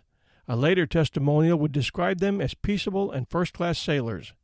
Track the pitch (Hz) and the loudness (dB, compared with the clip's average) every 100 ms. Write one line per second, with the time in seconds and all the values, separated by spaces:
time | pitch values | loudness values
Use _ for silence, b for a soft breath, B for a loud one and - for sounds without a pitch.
0 | _ _ _ _ - 120 147 185 156 170 | _ _ _ _ -4 0 2 2 2 2
1 | 151 156 143 151 160 170 151 135 123 - | 0 0 2 4 4 2 0 0 -2 -2
2 | 175 185 196 202 135 - - 202 - 190 | -2 0 0 0 -4 -4 -2 -2 -2 -2
3 | 196 135 123 165 175 - 175 160 - 143 | -4 -4 -4 -2 -2 -2 -4 -2 -2 -2
4 | 113 95 - _ | -2 -6 -10 _